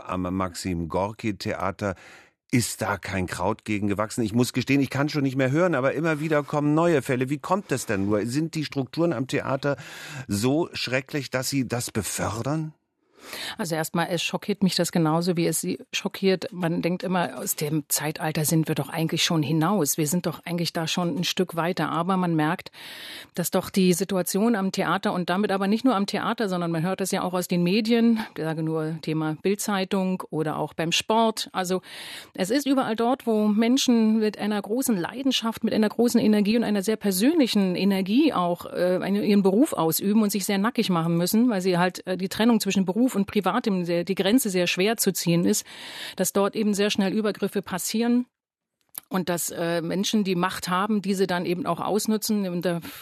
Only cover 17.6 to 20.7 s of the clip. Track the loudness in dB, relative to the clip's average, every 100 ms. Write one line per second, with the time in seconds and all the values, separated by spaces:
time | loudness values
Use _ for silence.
17.6 | -2 -2 -2 -2 -2 -4 -2 0 2 2
18.6 | 2 -2 -4 -2 -2 0 0 2 2 2
19.6 | 2 2 0 0 0 0 -2 -6 -6 -4
20.6 | -4